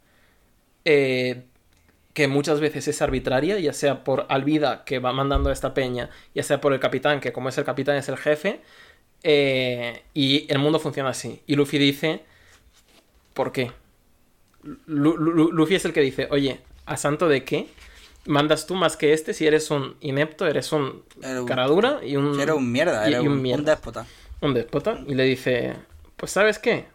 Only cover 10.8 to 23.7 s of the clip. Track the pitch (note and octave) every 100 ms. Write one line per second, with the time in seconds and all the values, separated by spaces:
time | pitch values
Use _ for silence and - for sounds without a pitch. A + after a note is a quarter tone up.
10.8 | D#3 C3+ C3+ B2 A#2+ G#2+ - C#3 C#3+ D3+
11.8 | C#3 C#3 D#3+ D#3+ - _ _ - _ _
12.8 | _ _ _ _ _ - B2+ - B2 -
13.8 | _ _ _ _ _ _ _ _ D3+ C#3+
14.8 | - D3 D3 D#3+ D#3 E3 D#3+ E3+ D#3 F3+
15.8 | F#3 D#3+ C3+ C3 C3 C#3+ C#3 B2+ - -
16.8 | - C#3+ D3 D3+ E3+ C#3 C3 D3+ - -
17.8 | - - - - - D3 D3+ D3+ - F#3
18.8 | E3 - D3 D#3 D#3 G#3 D3+ D#3 D3+ D3
19.8 | C3 - D3 C3+ D3+ - F3+ C#3+ - D#3
20.8 | C3+ - - - C3+ B2+ B2 C3 B2+ E3
21.8 | A#3 C#4+ A#2+ C#3 C#3+ C#3+ C#3+ D#3 B2+ A#2+
22.8 | E3+ B2 G#2+ D3 D3 C#3+ C3 C#3+ D3